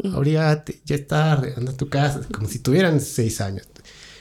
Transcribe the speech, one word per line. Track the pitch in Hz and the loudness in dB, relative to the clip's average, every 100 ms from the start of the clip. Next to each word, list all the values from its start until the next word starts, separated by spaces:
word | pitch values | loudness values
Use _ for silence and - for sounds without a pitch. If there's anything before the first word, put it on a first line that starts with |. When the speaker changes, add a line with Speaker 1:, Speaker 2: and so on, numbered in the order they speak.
Speaker 1:
Ujú. | 196 180 | -4 0
Speaker 2:
abrígate, | 139 156 156 151 - - | 2 2 2 0 -2 -10
ya | - 143 | -4 -4
es | - | 0
tarde, | 151 156 143 120 - | 2 4 2 0 -4
anda | 127 | -6
a | - | -4
tu | - | -4
casa", | 143 143 139 - | 0 0 -2 -6
como | - 107 | -6 -6
si | 120 | -4
tuvieran | - 160 185 151 | 2 4 4 2
seis | - - 113 - | 0 -2 -2 -2
años, | 98 98 - - - - - - | -6 -6 -12 -20 -20 -20 -20 -20